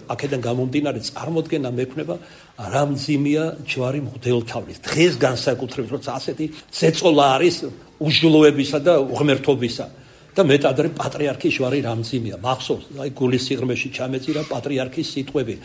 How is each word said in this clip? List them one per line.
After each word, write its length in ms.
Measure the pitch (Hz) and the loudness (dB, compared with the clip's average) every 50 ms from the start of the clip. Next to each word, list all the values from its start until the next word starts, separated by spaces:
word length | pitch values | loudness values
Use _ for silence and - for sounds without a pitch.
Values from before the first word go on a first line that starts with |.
| - | -6
აქედან 340 | - 123 - - 143 143 127 | -10 -8 -6 -4 -4 -4 -4
გამომდინარე 580 | 117 117 120 127 127 127 127 147 147 143 - 110 | -2 -2 -2 -2 -2 -2 -2 -2 -2 -2 -4 -6
წარმოდგენა 680 | 107 - - - - 156 165 160 156 - 165 151 131 123 120 | -8 -8 -8 -8 -8 -4 -4 -4 -2 -2 -4 -4 -4 -4 -4
მექმნება, 420 | 120 131 131 - 156 151 - - - - - - - - - _ - | -4 -4 -4 -6 -8 -8 -8 -8 -10 -12 -18 -20 -20 -20 -20 _ -14
რა 240 | 107 - - 139 147 | -8 -2 0 0 0
მძიმეა 600 | 143 139 - - - 147 139 143 143 147 156 160 165 160 - 127 | 0 0 -2 -2 0 0 2 2 2 2 0 0 -2 -4 -8 -10
ჯვარი 340 | - - 131 123 127 135 147 | -8 -6 -4 -2 -2 -2 -4
მღვდელთავრის. 800 | 139 110 113 117 - 120 123 120 113 - - 117 - - - - | -6 -8 -10 -4 -2 0 0 0 0 -4 -8 -10 -10 -10 -14 -12
დღეს 340 | - - - 151 170 175 - | -8 -2 2 4 4 4 4
განსაკუთრებით, 760 | 117 143 131 123 117 - 143 123 - 131 117 - 139 117 107 | 2 2 0 0 0 0 0 0 0 -4 -6 -6 -8 -6 -6
როცა 200 | 135 139 - 139 123 | -8 -8 -6 -8 -8
ასეთი 300 | 135 - - 135 - 156 156 - - - | -6 -6 -6 -6 -6 -6 -8 -8 -12 -16
ზეწოლა 580 | - - - 165 160 160 - - 175 151 143 143 135 131 | -12 -2 2 2 2 4 4 4 6 6 8 6 6 6
არის 220 | 135 175 175 170 - - 135 - - - - - | 6 4 4 2 0 -4 -8 -10 -12 -18 -18 -10
უჟლოებისა 840 | - 156 156 139 - 165 160 151 156 151 147 135 139 135 - 151 151 | -4 -2 0 2 4 6 8 8 10 10 8 8 6 2 0 0 2
და 140 | 143 175 170 143 | 4 4 4 4
უღმერთობისა. 840 | 135 127 120 113 147 147 135 127 - 147 135 117 123 113 - - - - - - - - - - - - - | 4 2 0 0 2 2 2 2 2 2 2 2 0 -2 -4 -6 -10 -12 -14 -20 -20 -20 -20 -20 -20 -2 0
და 60 | 196 190 | 2 4
მეტ 200 | 135 139 139 165 | 4 4 4 4
ადრე 240 | 139 127 147 147 170 - | 2 2 2 0 0 -2
პატრიარქის 580 | - 120 - - - 147 139 127 - - 160 - - | -4 -6 -6 -4 -4 -4 -4 -2 -2 -2 -2 0 0
ჯვარი 200 | 131 123 139 147 | 0 0 0 -2
რა 120 | 120 117 113 | -2 -2 -4
მძიმეა. 420 | 113 113 - 139 123 113 101 95 90 | -4 -4 -4 -4 -4 -4 -6 -8 -6
მახსოვს, 440 | 101 123 131 131 - - - - - - 139 | -4 -4 -4 -2 -4 -4 -4 -6 -6 -10 -12
აი, 160 | 139 139 139 | -10 -10 -8
გულის 320 | 120 - 131 123 127 120 - | -4 -2 0 2 2 0 0
სიღრმეში 460 | - 139 120 123 127 123 120 - 131 | -2 -4 -2 -2 -2 -2 -4 -4 -6
ჩამეწირა 520 | - - 127 127 135 131 - 160 147 147 151 | -6 -6 -6 -6 -6 -4 -4 -4 -4 -4 -4
პატრიარქის 600 | - 135 123 - 143 143 127 127 127 - 165 156 - | -6 -6 -6 -4 -4 -4 -4 -4 -4 -4 -6 -6 -4
სიტყვები, 460 | - 135 135 - - 147 120 110 95 - - | -6 -8 -6 -4 -2 -2 -2 -4 -6 -10 -14